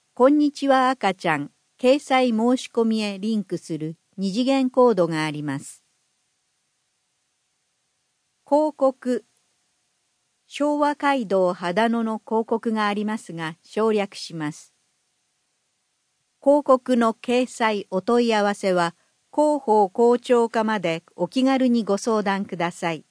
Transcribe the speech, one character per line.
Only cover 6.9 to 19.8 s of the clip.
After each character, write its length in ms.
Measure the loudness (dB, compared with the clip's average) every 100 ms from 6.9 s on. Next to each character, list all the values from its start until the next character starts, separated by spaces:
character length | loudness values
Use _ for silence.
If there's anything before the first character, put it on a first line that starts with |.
| _ _ _ _ _ _ _ _ _ _ _ _ _ _ _ -2
広 300 | 0 0 0
告。 480 | -2 -2 -4 -4 -6 _ _ _ _ _ _ _ _ _ _ _ _
昭 280 | -4 -2 0
和 160 | 0 0
街 320 | -2 -2 0
道 260 | 0 0
秦 340 | -2 -4 0 0
野 140 | 0
の 160 | -4 -6
広 260 | -4 -4
告 280 | -2 -4 -2
が 160 | -2 -2
あ 40 |
り 120 | -2
ま 140 | -4 -6
す 140 | -10
が、 240 | -10 -10 -12
省 300 | _ -2 0
略 240 | 0 -2 -8
し 180 | -14
ま 160 | -8 -8
す。 240 | -10 -16 _ _ _ _ _ _ _ _ _ _ _ _ _ _ _ _ _
広 220 | 2 4
告 320 | 4 2 2 0
の 160 | 0
掲 340 | -2 -2 -2 -2
載 400 | -2 -2 -2 -4
お 100 | -4
問 260 | 0 2 2
い 80 |
合 80 | 2
わ 120 | 0
せ 180 | 0 0
は、 220 | 0 0 -4 _ _ _
広 320 | 0 0 0
報 240 | 2 2